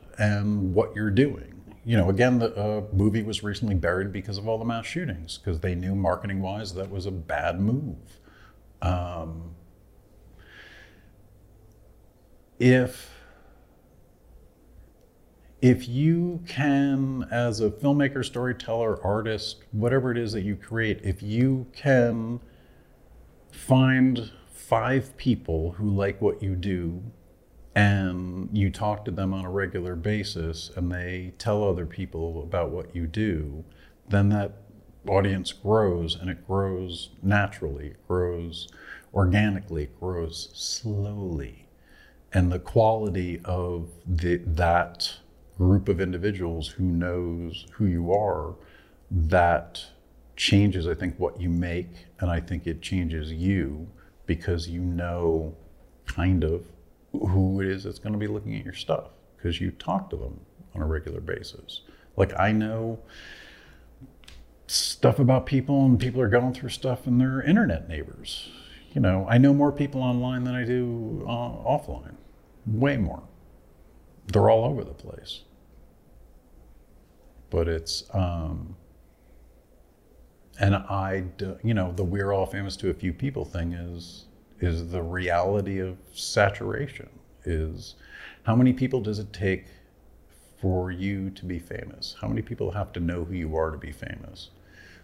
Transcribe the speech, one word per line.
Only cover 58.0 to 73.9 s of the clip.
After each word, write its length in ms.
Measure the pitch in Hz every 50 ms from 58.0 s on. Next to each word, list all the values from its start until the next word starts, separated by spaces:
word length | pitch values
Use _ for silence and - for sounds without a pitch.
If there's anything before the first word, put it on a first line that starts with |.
| - 107 104 104
be 100 | 107 104
looking 280 | 104 104 104 107 107
at 100 | 107 104
your 80 | 104 104
stuff, 380 | - - - 151 - - - - - _ _ _ -
'cause 200 | - 90 82 -
you 100 | 95 92
talk 380 | - - - - 90 95 - -
to 80 | - -
them 240 | 55 65 - - - - _ - - - -
on 60 | 85
a 40 | 80
regular 360 | 78 80 78 80 80 80 82
basis. 600 | 80 82 87 - - - - - - - - - - - - - - - _ -
Like, 200 | 98 - - -
I 140 | 95 104
know 480 | 107 107 107 110 110 113 113 113 113 113 - - - - - - - - - - - - - - - - - - - - - - - - - - - - - - - - - -
stuff 500 | - - - - - - - 123 117 -
about 280 | 131 120 131 127 -
people, 400 | - 143 131 127 - 143 139 135
and 120 | 131 123 98
people 220 | 127 127 113 131
are 80 | 127 101
going 260 | 104 120 123 127 123
through 160 | - - 120
stuff, 380 | - - - 131 123 - - 127
and 140 | 123 123
they're 200 | 127 131 131 135
internet 460 | - 143 175 226 226 139 85 78 - -
neighbors. 640 | 82 73 73 - - - - - - - - - - - - - - - - - -
You 60 | 147
know, 260 | 120 95 92 95 98 -
I 80 | 113 120
know 160 | 131 143 139
more 180 | 143 143 143
people 320 | 139 - 147 139 139 131 127
online 400 | 127 123 123 123 127 127 127 123
than 120 | 123 123
I 100 | 127 123
do, 580 | 117 123 123 123 120 117 117 113 110 - - -
uh, 60 | -
offline, 840 | 120 120 120 120 - - - - 139 147 - - 71 62 - - - - - - - - - - - - -
way 320 | 110 110 107 131 143 139 123
more. 260 | 95 - - - - - - - - - - - - - - - - -